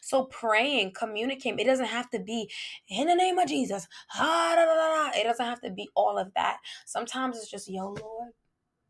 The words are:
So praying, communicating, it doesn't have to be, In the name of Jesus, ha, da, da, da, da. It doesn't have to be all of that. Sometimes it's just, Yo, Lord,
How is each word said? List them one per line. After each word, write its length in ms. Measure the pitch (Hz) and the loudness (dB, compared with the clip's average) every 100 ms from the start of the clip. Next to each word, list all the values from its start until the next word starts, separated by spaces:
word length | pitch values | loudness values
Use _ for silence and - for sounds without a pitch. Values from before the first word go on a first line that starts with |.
So 220 | - 269 | 2 0
praying, 680 | 262 - 226 214 262 269 190 190 | 0 -4 2 4 4 2 0 -4
communicating, 600 | 220 214 240 269 254 208 | -6 -2 -4 -2 -4 0
it 60 | |
doesn't 220 | 220 262 233 | 2 2 2
have 240 | 233 247 | -4 -4
to 80 | 220 | -6
be, 320 | 190 226 208 - - - _ | -4 -6 -6 -10 -12 -14 _
In 180 | 196 302 | -2 2
the 80 | |
name 240 | 349 370 359 | 4 4 4
of 100 | 320 | 2
Jesus, 380 | 285 226 196 - - - | 0 -2 -4 -8 -18 -12
ha, 460 | - 302 330 330 330 | -2 2 4 4 6
da, 80 | |
da, 100 | 330 | 6
da, 360 | 320 320 311 294 | 6 4 2 2
da. 80 | 226 | 0
It 40 | |
doesn't 220 | 226 233 240 | 0 0 -2
have 140 | 240 | -4
to 80 | - | -8
be 180 | 190 208 | -10 -4
all 240 | - 208 202 | 2 2 2
of 140 | 190 | -2
that. 240 | 180 - - - - - | 0 0 -2 -10 -18 -8
Sometimes 520 | - 233 254 262 233 | -6 -6 -4 -4 -4
it's 120 | 214 | -10
just, 180 | 202 196 | -12 -8
Yo, 200 | 190 190 202 | -6 -6 -8
Lord, 320 | 214 226 240 _ _ _ _ _ | -10 -12 -12 _ _ _ _ _